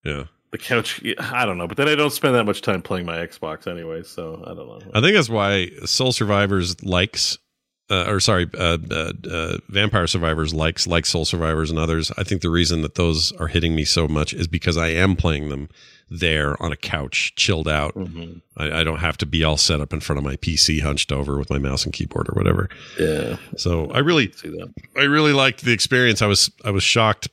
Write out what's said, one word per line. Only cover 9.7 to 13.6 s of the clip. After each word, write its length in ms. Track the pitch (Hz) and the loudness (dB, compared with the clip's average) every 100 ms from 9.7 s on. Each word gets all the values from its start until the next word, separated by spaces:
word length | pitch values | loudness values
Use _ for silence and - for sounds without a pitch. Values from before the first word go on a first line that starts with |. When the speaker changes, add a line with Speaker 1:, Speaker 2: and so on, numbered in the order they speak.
| 95 104 101 85 | 0 2 2 2
Speaker 1:
Survivors 480 | 90 82 80 78 | 2 0 0 0
likes, 320 | 80 80 82 - | 0 0 0 0
like 180 | 85 | 2
Soul 220 | - 87 80 | 2 0 0
Survivors 420 | 87 80 80 78 | 0 0 0 0
and 100 | 80 | 0
others. 320 | 80 80 78 - | 2 0 -2 -4
I 60 | |
think 180 | 92 95 | -2 -2
the 80 | 85 | 2
reason 320 | 85 85 85 | 2 2 2
that 140 | 76 | -2
those 360 | - 85 80 82 | 0 2 2 0
are 160 | - 80 | -2 0
hitting 260 | 82 | 0